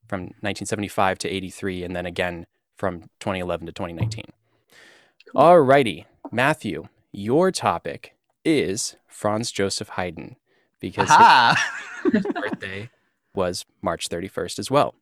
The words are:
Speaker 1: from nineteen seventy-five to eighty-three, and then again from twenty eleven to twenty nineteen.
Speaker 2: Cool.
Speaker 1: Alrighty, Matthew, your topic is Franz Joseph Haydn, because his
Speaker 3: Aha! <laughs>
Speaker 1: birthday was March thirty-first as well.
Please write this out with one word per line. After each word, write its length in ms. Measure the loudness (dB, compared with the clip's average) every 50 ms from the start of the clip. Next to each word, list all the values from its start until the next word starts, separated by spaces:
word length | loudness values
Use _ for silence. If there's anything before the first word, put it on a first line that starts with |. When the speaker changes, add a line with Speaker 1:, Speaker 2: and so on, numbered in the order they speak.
| _
Speaker 1:
from 260 | -8 -8 -8 -8 -10 -14 _
nineteen 240 | -6 -6 -6 -4 -6
seventy-five 520 | -6 -4 -4 -6 -6 -2 0 0 0 0 -2
to 80 | -4 -6
eighty-three, 540 | -6 -6 -6 -8 -12 -8 -6 -6 -6 -6
and 140 | -8 -6 -6
then 80 | -6 -6
again 400 | -6 -4 -4 -4 -4 -4 -10 -14 _ _ _ _ _ _
from 320 | -6 -6 -6 -6 -6 -16 -20 _ _
twenty 180 | -6 -4 -4 -4
eleven 260 | -2 -4 -4 -6 -6
to 60 | -12
twenty 200 | -10 -10 -10 -10 -4
nineteen. 320 | -4 -4 -4 -4 -8 -14 -18 _ _ _ _ _ _ _ _ _ -20 -20 -20 _ _ _ _ _ _ _ -6
Speaker 2:
Cool. 80 | 2 6
Speaker 1:
Alrighty, 640 | 8 8 8 8 8 8 6 6 4 2 -4 -6 -14 _ _ _ -16 -6
Matthew, 560 | -2 0 0 0 0 -2 -4 -6 -6 -6 -10 -14 _ _ _ _
your 380 | -12 -10 -4 0 2 2 2 2
topic 640 | -2 0 -2 0 -2 -2 _ -10 -10 -10 -16 -20 _ _ _ _ _ _ _
is 520 | 0 2 2 2 0 -2 -4 -6 -10 -10 _ _
Franz 440 | _ -16 -6 -4 -2 -2 -2 -4 -6
Joseph 380 | -4 -2 -2 -2 -2 -6 -10 -10
Haydn, 460 | -8 -8 -8 -8 -8 -12 -16 -16 -18 _ _ _ _ _ _ _ _ _
because 280 | -12 -10 -4 -4 4 6
his 80 | 8
Speaker 3:
Aha! 560 | 8 10 8 8 8 6 6 4 2 0 -4 -6 -12 -14 -14 -16 -2 0
<laughs> 60 | 2 2 2 0 -2 -6
Speaker 1:
birthday 560 | -6 -6 -6 -8 -8 -10 -10 -10 -10 -12 -12 _ _ _ _ _ _ _ _ _
was 300 | -2 -2 -2 -2 -6 -12 _ _ _
March 260 | -4 -4 -4 -4 -6 -8
thirty-first 500 | -6 -8 -8 -8 _ -8 -8 -6 -6 -10
as 120 | -6 0
well. 240 | 2 2 2 2 -2 _